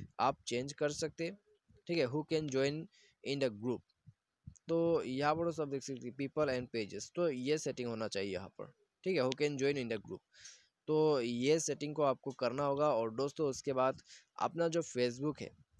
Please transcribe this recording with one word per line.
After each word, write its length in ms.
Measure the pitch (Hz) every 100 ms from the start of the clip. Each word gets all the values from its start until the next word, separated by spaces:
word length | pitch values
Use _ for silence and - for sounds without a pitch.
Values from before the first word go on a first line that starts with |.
| 95 -
आप 180 | 127 - -
चेंज 260 | 120 139
कर 200 | 143 147
सकते 320 | 151 156 -
हैं, 140 | 165 202 _ _ _ - -
ठीक 120 | 170
है, 80 | 123
who 160 | 147 147
can 160 | 160 156
join 320 | 131 139 151 175 _ - _
in 180 | 117 143
the 80 | 131 104
group, 260 | 117 113 _ _ - - _ _ - - -
तो 340 | 165 170 160
यहाँ 320 | 101 131 147
पर 100 | 160
दोस्तों 220 | 170 156 147
आप 40 |
देख 100 | 139
सकते 260 | - 127 123
हैं 60 | 123
people 340 | 135 156 151
and 180 | 127 123
pages, 400 | 117 101 101 -
तो 140 | - 170
ये 280 | 127 127 156
सेटिंग 300 | 143 123 120
होना 200 | 113 110
चाहिए 240 | 98 101
यहाँ 160 | 92 95
पर, 220 | - 104 - _ _
ठीक 120 | 185 175
है, 60 |
who 140 | 127 135
can 220 | 147 139
join 200 | 135 143
in 140 | 120
the 80 | 110
group। 200 | - 95 _ - - - _ _ -
तो 320 | 156 156 143
ये 380 | 117 120 131 160
सेटिंग 340 | 156 139 147
को 80 | 151
आपको 280 | 143 123 139
करना 300 | 127 120 131
होगा। 280 | 143 139 151
और 180 | 117 113
दोस्तों 340 | 113 143 - 147
उसके 240 | 127 143
बाद 280 | 131 131 131 - - _ -
अपना 280 | 117 156 170
जो 140 | 170
Facebook 560 | 156 123 123 120 147 131
है 100 | 107 - -